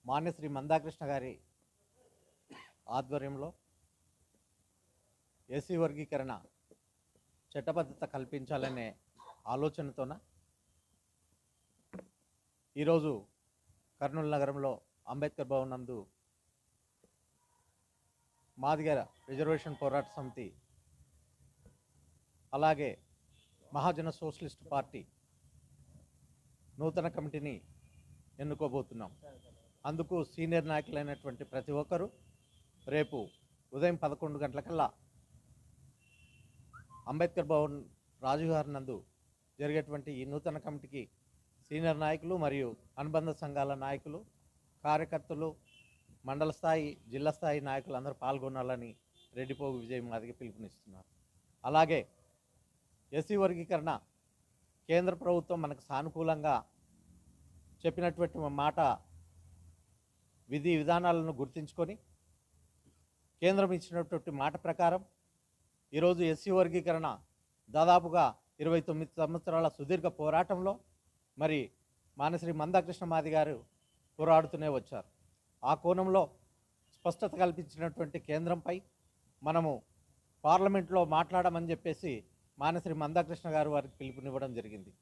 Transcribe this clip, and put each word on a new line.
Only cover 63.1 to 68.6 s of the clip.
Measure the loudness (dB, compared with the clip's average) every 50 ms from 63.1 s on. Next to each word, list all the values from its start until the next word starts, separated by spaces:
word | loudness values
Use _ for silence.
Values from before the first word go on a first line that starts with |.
| _ _ _ _ _ _
కేంద్రం | 2 4 4 4 2 2 0
ఇచ్చినటువంటి | -4 -4 -6 -6 -6 -4 -2 -4 -6 -4 -6 -4 -2
మాట | -2 -2 -2 -2 -4
ప్రకారం | -4 0 4 4 4 4 2 -4 _ _ _ _ _ _ _ _ _ _ _ _ _ _ _ _ _ 0
ఈరోజు | 4 4 4 4 4 2 2
ఎస్సీ | 0 0 0 2 4
వర్గీకరణ | 6 4 4 2 0 0 0 0 0 0 -4 -4 -6 -12 _ _ _ _ _ _ _ _ -2
దాదాపుగా | 4 6 8 10 10 8 8 6 6 8 8 6 4 -2 _ _ _ -2